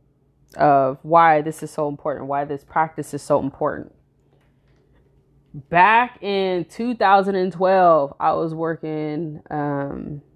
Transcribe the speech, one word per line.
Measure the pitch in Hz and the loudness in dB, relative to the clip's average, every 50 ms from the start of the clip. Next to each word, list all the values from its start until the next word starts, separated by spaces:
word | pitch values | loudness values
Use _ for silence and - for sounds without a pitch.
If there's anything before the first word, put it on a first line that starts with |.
| _ _ _ _ _ _ _ _ _ _ - | _ _ _ _ _ _ _ _ _ _ -2
of | 151 151 147 143 139 135 131 139 - | 2 4 4 4 4 4 0 -2 -6
why | - 151 165 165 165 165 156 151 | -2 2 4 4 6 6 4 2
this | 151 156 156 - 156 | 0 -4 -8 -10 -14
is | 151 | -10
so | - - 151 147 | -8 -6 -6 -6
important, | 143 143 - 156 135 - 135 135 | -6 -6 -6 -6 -6 -6 -8 -6
why | 139 143 147 | -6 -6 -4
this | 143 143 139 | -6 -8 -12
practice | - _ - 170 160 160 - - 147 - | -12 _ -2 -2 -2 -2 -4 -10 -10 -10
is | - 143 | -12 -10
so | - - 147 143 | -2 0 0 0
important. | - 135 - - 151 143 - 76 - - _ _ _ _ _ _ _ _ _ _ _ _ _ _ _ _ _ _ _ _ _ _ _ _ _ _ _ _ _ _ _ _ | 0 -4 -6 -6 -6 -6 -6 -8 -12 -16 _ _ _ _ _ _ _ _ _ _ _ _ _ _ _ _ _ _ _ _ _ _ _ _ _ _ _ _ _ _ _ _
Back | - 147 - _ 165 170 180 208 220 233 247 240 - - | -20 -20 -10 _ 2 4 4 6 6 4 2 0 -4 -8
in | - 202 202 196 190 190 185 180 165 | -6 -4 -2 -2 -2 -2 -2 -4 -6
two | - - - 226 247 240 | -8 -8 -8 -6 -6 -2
thousand | 226 208 190 202 196 190 196 196 | 0 4 4 6 4 4 2 0
and | 185 185 190 | -2 -2 -2
twelve, | 180 170 185 185 190 190 180 175 165 151 139 139 - - | -2 0 2 2 4 6 6 6 6 4 2 -2 -4 -4
I | - 160 160 | -2 -2 0
was | 165 165 165 160 | 0 -2 -4 -4
working, | 160 165 160 165 156 - 156 156 156 151 151 151 151 175 156 151 - - - | -4 -4 -4 -4 -6 -8 -8 -6 -6 -6 -6 -6 -6 -8 -8 -10 -14 -12 -8
um, | 151 151 143 147 143 139 139 139 - - - - 151 143 - _ _ | -6 -6 -4 -4 -4 -4 -6 -6 -8 -10 -10 -12 -12 -14 -16 _ _